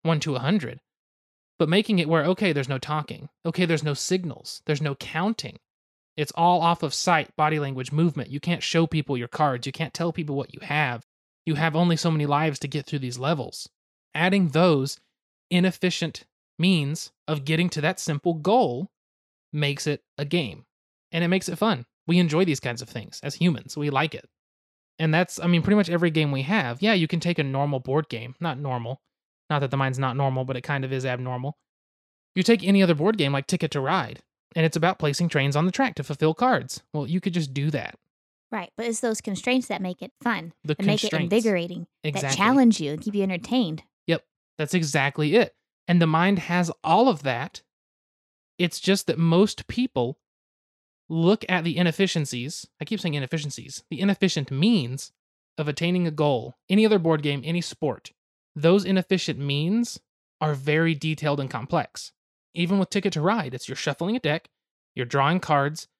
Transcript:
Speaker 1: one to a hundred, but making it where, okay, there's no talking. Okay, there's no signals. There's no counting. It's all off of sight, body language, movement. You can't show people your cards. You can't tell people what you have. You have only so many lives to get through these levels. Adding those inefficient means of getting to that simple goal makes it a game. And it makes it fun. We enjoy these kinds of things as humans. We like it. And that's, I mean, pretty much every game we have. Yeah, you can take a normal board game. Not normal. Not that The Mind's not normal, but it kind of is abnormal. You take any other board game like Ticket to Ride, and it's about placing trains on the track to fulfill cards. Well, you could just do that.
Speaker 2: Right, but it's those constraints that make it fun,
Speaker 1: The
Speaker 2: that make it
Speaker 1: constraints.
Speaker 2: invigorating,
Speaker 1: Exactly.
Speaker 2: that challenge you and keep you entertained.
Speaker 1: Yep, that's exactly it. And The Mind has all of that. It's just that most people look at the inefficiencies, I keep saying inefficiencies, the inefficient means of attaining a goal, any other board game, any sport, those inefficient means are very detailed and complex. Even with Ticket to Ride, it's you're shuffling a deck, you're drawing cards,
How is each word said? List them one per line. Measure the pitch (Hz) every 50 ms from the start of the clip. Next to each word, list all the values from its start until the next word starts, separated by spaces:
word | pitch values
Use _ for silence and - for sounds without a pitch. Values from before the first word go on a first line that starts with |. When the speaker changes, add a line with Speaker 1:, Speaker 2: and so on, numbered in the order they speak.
Speaker 1:
one | - 165 160 147
to | - 156 135
a | 127
hundred, | - 147 208 196 135 113 123 - _ _ _ _ _ _ _ _ _ _ _ _ _ _ _ -
but | 165 151
making | 175 208 214 - 208 175
it | 156 151
where, | 165 160 143
okay, | 175 185 - 214 180 143
there's | 143 131 127
no | 139 127
talking. | - - 151 151 147 - 123 - 135 - _ _ -
Okay, | 170 - 180 180
there's | 165 170 151
no | 156 151
signals. | 139 - - - 185 185 175 151 - - - - - - -
There's | - 151 135
no | 151 143 139
counting. | - - - - 156 185 214 226 - - 113 - - _ _ _ _ _ _ _ _ _ _ -
It's | 151 147 - -
all | 165 170 175 180 165
off | 165 170 170 -
of | 165 139 -
sight, | - - 185 170 156 135 - -
body | - 151 156 156 151
language, | 143 135 131 127 127 127
movement. | 147 156 170 170 143 147 113 -
You | 131 147
can't | - 175 170 -
show | - - - 165 165
people | 156 - 156 143 - 139 123
your | 120 -
cards. | - - 151 143 127 120 -
You | 135 -
can't | - 160 -
tell | - - 170 170
people | 160 185 160 147 139
what | 143 - - -
you | -
have. | - - 143 151 147 127 120 117 - _ _ _ _ _ _ _ -
You | 165 151
have | 139 160 165 151
only | 165 175 175 165 -
so | - 170
many | 160 151 147
lives | 143 143 147 160 160 143 -
to | - 139
get | 147 147 -
through | - 151 139
these | 131 123 120 123
levels. | 131 151 170 143 - - - - - - _ _ _ _ _ _ _ _ -
Adding | 151 170 185 196 202 180 151
those | 131 160 180 180 156 135 131 135 - - _ _ _ _ _ _ _ _ _ -
inefficient | 175 175 185 185 - - 190 180 - - 170 151 - - - _ _ _ _ _ _ -
means | 165 190 190 160 139 139 156 - - - _ _ - -
of | 156 147 135
getting | 147 160 160 180 175
to | - 156
that | 143 170 180 -
simple | - 170 147 143 - 175
goal | 170 156 147 185 220 254 240 123 120 131 190 - _ _ _ _ _ _ _ _ _ _ _ -
makes | - 151 147 143 143 139 -
it | 151 143 - _ _ -
a | - 147
game. | 143 170 175 139 101 80 73 - _ _ _ _ _ _ _ _ -
And | - 170
it | 175 170
makes | 185 190 - 180
it | 175 -
fun. | 208 226 180 123 123 _ _ _ -
We | 160 170 180
enjoy | 175 156 151 170 190
these | 170 139 -
kinds | - 127 120 120
of | 127 -
things | - 117 - - - -
as | - 147 -
humans. | - 165 180 147 - - - -
We | 151 147 147
like | 135 135 156 151 -
it. | - - _ _ _ _ _ _ _ _ _ _ _ _ _ _ -
And | 160 160 156
that's, | 170 180 - - -
I | 170
mean, | 175 175 165
pretty | - 190 214
much | 208 190 165
every | 175 165 175 170
game | 151 160 151 143
we | 139 135
have. | 131 151 208 214 143 120 120 -
Yeah, | 196 220
you | 220 185 160 -
can | 175 165
take | - 175 170 -
a |
normal | 143 135 135 135 143 143 139 127
board | - 131 135 156 151 -
game. | - 110 120 127 131 -
Not | 170 165 131 135
normal. | 147 135 127 120 117 117 135 - _ _ _ _ _ _ _ _ _ -
Not | 151 143
that | 139 127
The | 143 139
Mind's | 135 131 127 131
not | 135 127 123
normal, | 143 139 135 131 131 131
but | 131 131 127
it |
kind | - - 143 139 131
of | 131
is | 135 131 131
abnormal. | 131 123 123 123 127 127 123 131 143 - _ _ _ _ _ _ _ _ _ _ _ _ _ _ _ -
You | 185
take | 175 226 233 185
any | 156 196 196 196
other | 190 175 160
board | 143 160 208 226
game | 196 143 139
like | 143 139 139
Ticket | - 185 165 165 151
to | - 143
Ride, | 131 139 180 185 123 110 - - _ _ _ _ _ _ -
and | 165 160
it's | 160 -
about | 165 165 175 - -
placing | 156 147 139 - 170 165
trains | - 143 135 143 135
on | 147 165
the | 185
track | - - 269 247 -
to | - 135
fulfill | - 147 - 156 156 160
cards. | - 247 262 226 135 - - - - _ _
Well, | - 151 139
you | - 170 185
could | - 196
just | 170 180 151 135 131
do | 143 143 156
that. | 147 117 - - - - _ _ _ _ _ _ _ _ _ -
Speaker 2:
Right, | 233 208 175 - -
but | - 233
it's | 233 226 -
those | - 226 220 -
constraints | - - 196 - - 247 254 262 247 -
that | 202 -
make | 185 180 180 -
it | 175 - _ _
fun, | - 247 214 175 165 170 - _ -
Speaker 1:
The | 151 151
Speaker 2:
that | - 196
make | 202 214 214
it | - -
Speaker 1:
constraints. | 160 160 175 170
Speaker 2:
invigorating, | 202 233 220 220 196 175 170 175 175 170 170 _ _ _ -
Speaker 1:
Exactly. | 151 143 - 139 135
Speaker 2:
that | 135
challenge | 185 202 226 262 277 254 226 208 -
you | 160 139
and | 151 156
keep | - 214 202
you | 202
entertained. | 196 190 185 175 - - 233 262 220 160 160 156 - _ _ _ -
Speaker 1:
Yep, | 170 165 - _ _ _ _ _ _ _ -
that's | 151 - -
exactly | 180 160 143 147 147 135 143 - - 151 147 175
it. | 240 208 - _ _ _ _ _ _ - -
And | 175 175
The | 165
Mind | 160 156 165 175 196 202 170
has | - - 175 180 175 165 - _ -
all | 156 165 208 247 269
of | 185 143
that. | 143 135 120 117 143 185 - - _ _ _ _ _ _ _ _ _ _ _ _ _ _ _ _ _ _ _ -
It's | 180 165 - -
just | - 185 202 190 -
that | - - 160
most | 165 165 165 180 214 202 - - -
people | - - 240 254 - - 131 120 123 147 _ _ _ _ _ _ _ _ _ _ _ _ _ _ _ _ _ _ -
look | 160 165 165 180 220 - - -
at | 185 175 160
the | 170 147
inefficiencies, | 170 180 170 160 - 196 180 - 165 143 - 127 123 120 151 - - - _ _ -
I | 156
keep | - 226 -
saying | - 170 147
inefficiencies, | 143 131 - 165 156 147 143 - - 139 131 - - _ -
the | 170 -
inefficient | 190 202 190 - 196 180 - 156 135 -
means | 131 135 170 233 240 180 123 120 131 143 - - _ _ _ _ _ _ _ _ - -
of | 151
attaining | 151 143 - 165 175 180 180 175
a | 160
goal, | 151 151 151 147 135 113 120 127 - _ _ -
any | 190 214 220
other | 214 220 190
board | 165 165 160 151
game, | 147 147 143 139 120
any | 160 170 175
sport, | 160 - - - 160 139 104 - _ - _ _ _ _ _ _ _ _ -
those | 151 151 165 185 208 180
inefficient | 190 190 185 175 - 190 175 - - 135
means | 131 139 143 139 143 156 175 214 240 233 - - - _ _ _ _ _ _ _ -
are | 156 151 147
very | 135 135 151 151 160 165 165 160
detailed | 139 156 160 156 - 156 151 147 143
and | 135 131
complex. | - 117 127 - 175 156 110 - - - - - _ _ _ _ _ _ _ _ -
Even | 175 175 165 202 196
with | 185 -
Ticket | - 202 - 196 -
to | 156
Ride, | 151 190 226 226 156 123 127
it's | 123 - -
you're | -
shuffling | - - 160 139 - 165 196 226
a | 254
deck, | - 156 151 170 _ _ _ _ _ _ _ _ _ _ -
you're | - 123
drawing | 120 - 139 139 147 175 180
cards, | - - 151 143 139 147 156 - - _ _